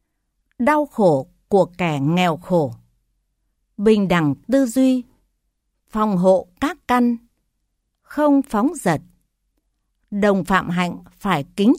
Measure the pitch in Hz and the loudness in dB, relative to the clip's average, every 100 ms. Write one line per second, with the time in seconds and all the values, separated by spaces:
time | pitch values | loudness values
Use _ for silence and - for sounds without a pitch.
0 | _ _ _ _ _ - 247 302 285 - | _ _ _ _ _ -4 0 0 -2 0
1 | 185 135 - _ - 202 175 - 170 147 | 2 2 -4 _ -2 0 0 -2 -4 -2
2 | 143 175 180 160 - 175 131 117 _ _ | 0 0 0 -2 -2 -2 -2 -8 _ _
3 | _ _ _ _ _ _ _ - 214 214 | _ _ _ _ _ _ _ -2 0 2
4 | 185 175 147 135 - 269 254 262 262 254 | 0 0 0 -4 -2 -2 0 0 0 0
5 | - _ _ _ _ _ _ _ _ 214 | -6 _ _ _ _ _ _ _ _ -4
6 | 214 180 185 185 - - 294 359 - 247 | -2 0 2 2 -2 -8 -8 -6 -2 0
7 | 240 233 _ _ _ _ _ _ _ _ | 0 -4 _ _ _ _ _ _ _ _
8 | - - 294 277 - 214 277 349 185 147 | -10 -2 2 2 0 -2 -2 -2 -4 -4
9 | - _ _ _ _ _ _ _ _ _ | -6 _ _ _ _ _ _ _ _ _
10 | - 202 202 196 175 185 - 175 175 165 | -10 -2 0 0 0 -2 -2 -4 -4 -8
11 | - _ 202 156 - - 202 | -18 _ -4 -4 -4 0 0